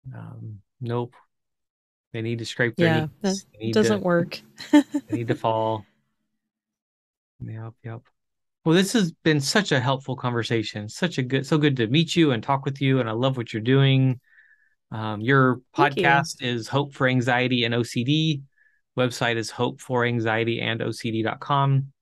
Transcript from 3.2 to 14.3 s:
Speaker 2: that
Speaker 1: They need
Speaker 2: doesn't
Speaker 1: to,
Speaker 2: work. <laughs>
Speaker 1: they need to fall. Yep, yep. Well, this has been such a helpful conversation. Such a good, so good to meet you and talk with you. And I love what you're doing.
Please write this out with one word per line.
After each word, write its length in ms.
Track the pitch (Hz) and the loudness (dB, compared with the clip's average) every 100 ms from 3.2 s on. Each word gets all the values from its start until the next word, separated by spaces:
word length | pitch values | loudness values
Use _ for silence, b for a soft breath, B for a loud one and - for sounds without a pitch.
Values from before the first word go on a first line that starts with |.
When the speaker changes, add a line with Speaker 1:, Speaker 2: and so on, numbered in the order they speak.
Speaker 2:
that 240 | 196 196 - - | -4 -4 -8 -8
Speaker 1:
They 60 | |
need 80 | 113 | 0
Speaker 2:
doesn't 260 | 214 214 208 | 2 2 2
Speaker 1:
to, 60 | |
Speaker 2:
work. 340 | 185 175 170 - - | 2 2 0 -8 -16
<laughs> 160 | - - | -20 4
Speaker 1:
they 460 | - - 285 - - | 4 4 -6 -6 -6
need 100 | 117 | -2
to 80 | |
fall. 500 | - 117 110 110 110 101 _ _ _ _ _ _ _ _ _ _ _ _ _ _ _ | -2 0 0 -2 -4 -8 _ _ _ _ _ _ _ _ _ _ _ _ _ _ _
Yep, 320 | 120 110 113 _ | -14 -12 -14 _
yep. 180 | 117 117 _ _ _ _ _ _ | -14 -14 _ _ _ _ _ _
Well, 120 | 165 | 2
this 180 | 170 190 | 4 4
has 180 | 240 175 | 2 0
been 300 | - 160 151 | 0 0 2
such 300 | 139 220 202 | 2 0 2
a 80 | 139 | 0
helpful 360 | 120 135 135 | 0 -2 -4
conversation. 760 | 123 127 120 110 117 107 107 107 | -6 -4 -4 -2 -2 -2 -8 -10
Such 280 | - 175 - | -4 -4 -2
a 60 | |
good, 220 | 123 135 | -2 -2
so 120 | - 160 | 0 2
good 200 | 147 127 | 2 2
to 100 | 110 | 0
meet 280 | 123 - | 2 2
you 160 | 175 156 | 2 2
and 100 | 117 | 2
talk 240 | - 135 | -2 -2
with 160 | 139 139 | -2 -2
you. 180 | 135 135 | 0 0
And 100 | 113 | 0
I 20 | |
love 260 | 110 135 127 | 0 -2 -2
what 160 | 113 | -6
you're 80 | 113 | -4
doing. 580 | 110 135 135 131 131 120 b | 2 4 6 4 2 0 b